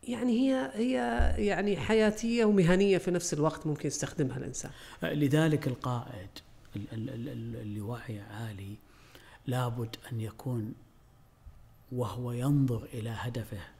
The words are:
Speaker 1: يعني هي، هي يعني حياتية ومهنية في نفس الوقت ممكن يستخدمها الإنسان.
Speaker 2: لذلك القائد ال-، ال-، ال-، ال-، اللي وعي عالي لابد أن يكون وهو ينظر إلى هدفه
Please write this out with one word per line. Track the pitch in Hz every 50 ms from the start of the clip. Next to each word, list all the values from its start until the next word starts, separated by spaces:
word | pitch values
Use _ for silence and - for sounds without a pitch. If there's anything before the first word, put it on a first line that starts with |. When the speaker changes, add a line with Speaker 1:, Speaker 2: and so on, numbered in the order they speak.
| - -
Speaker 1:
يعني | 240 226 226 247 226
هي، | 233 262 269 262 262 262 269 -
هي | 208 226 254 254 254 240 240 233 240 - - - - 208
يعني | 202 190 160 190 208 202
حياتية | 160 120 - 214 220 220 214 208 214 - 233 233 233 226
ومهنية | 214 208 196 180 160 180 185 202 202 190 175
في | 190 190
نفس | 175 175 175 - -
الوقت | 147 147 156 156 - -
ممكن | 156 147 - -
يستخدمها | 151 139 - - - - - 151 131 120
الإنسان. | 135 - - - - - 139 - - - - - - -
Speaker 2:
لذلك | 165 - 147 147 139 135 156 160 160 151 147 -
القائد | 135 123 - - 127 123 120 117 - - 98 92 - - - - - - - - - -
ال-، | 101 101 - 117
ال-، | 110 110 131
ال-، | 127 117 117 143
ال-، | 127 117 113 117 117
اللي | 117 113 107 104 107
وعي | 104 104 123 117 - - 110 104
عالي | 101 107 107 107 117 113 104 95 98 98 104 107 - - - - - - - - - - - - -
لابد | - 123 127 127 123 117 120 117 110 - - - - 120
أن | 113
يكون | 110 107 - - - 135 123 120 107 110 - - - - _ - - - _ _ - _ _ _ - - - - - - - - - - 131
وهو | 123 123 110 101 120 123 123 120
ينظر | 120 123 139 143 143 135 127 120 110 - - -
إلى | 123 107 117 113
هدفه | 98 95 123 117 123 107 - - 95 87 - - -